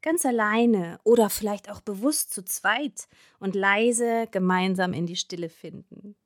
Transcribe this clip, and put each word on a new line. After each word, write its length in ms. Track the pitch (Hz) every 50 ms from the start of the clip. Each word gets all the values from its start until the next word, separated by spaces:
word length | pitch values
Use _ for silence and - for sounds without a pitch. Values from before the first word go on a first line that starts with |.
Ganz 240 | - 311 330 339 -
alleine 760 | 269 240 226 214 208 214 226 233 240 226 196 175 170 - - _
oder 260 | 214 240 240 220 202
vielleicht 400 | - - 202 208 208 202 _ -
auch 120 | 202 -
bewusst 520 | _ - 208 190 208 277 302 302 - - -
zu 120 | 208 185
zweit 640 | - - - - 190 214 247 294 269 - - - _ _ _ - _ _ _
und 140 | - 196 190
leise 760 | 202 190 196 202 208 226 240 240 226 240 233 226 226 226 220
gemeinsam 640 | - 190 185 185 185 185 185 190 190 185 185 180 170
in 120 | 139 170
die 120 | 170 175 180
Stille 320 | - _ - 175 175 165
finden. 680 | 160 _ - 170 151 143 - _ - - - 202 208 _ _